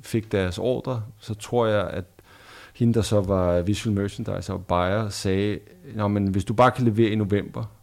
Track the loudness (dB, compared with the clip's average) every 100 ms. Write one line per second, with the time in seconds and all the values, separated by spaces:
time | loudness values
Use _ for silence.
0 | -2 -4 -2 -2 -2 -2 -2 -2 -4 -6
1 | -8 -16 -12 -10 -2 0 2 0 -2 -6
2 | -10 -20 -20 -20 -20 -20 -20 0 2 2
3 | 2 0 2 2 2 2 2 -2 0 0
4 | -2 -6 -6 -6 -6 -8 -2 0 2 0
5 | -4 -4 -2 0 0 -4 -10 -20 -12 -2
6 | 0 2 2 0 0 4 4 6 2 4
7 | 2 2 0 0 -2 -8 -10 -12